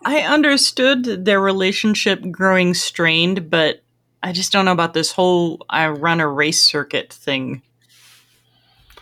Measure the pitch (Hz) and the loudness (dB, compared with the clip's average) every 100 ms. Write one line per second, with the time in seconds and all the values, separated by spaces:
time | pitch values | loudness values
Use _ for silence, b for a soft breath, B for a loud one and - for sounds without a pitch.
0 | - - 160 302 302 277 - - 254 269 | -4 -2 2 2 2 2 0 0 2 2
1 | 247 190 185 196 196 190 190 202 220 208 | -2 -4 0 2 2 0 0 0 0 0
2 | 208 190 185 165 190 185 180 180 - - | 0 -2 -6 -2 2 4 2 0 -4 -2
3 | 165 160 175 190 160 170 156 - _ _ | 0 2 2 -2 -2 0 0 -2 _ _
4 | _ _ 185 180 190 202 190 175 165 165 | _ _ -8 -6 -2 0 2 2 0 -2
5 | 160 - 180 180 170 - - 156 160 147 | -2 0 2 2 0 -4 -6 -2 -2 0
6 | 165 165 151 139 151 156 - 151 143 135 | 0 0 0 0 0 2 0 0 -4 -6
7 | - - - 135 127 131 - _ b b | -8 -10 -6 -6 -6 -10 -14 _ b b
8 | b b b b _ _ _ _ _ - | b b b b _ _ _ _ _ -10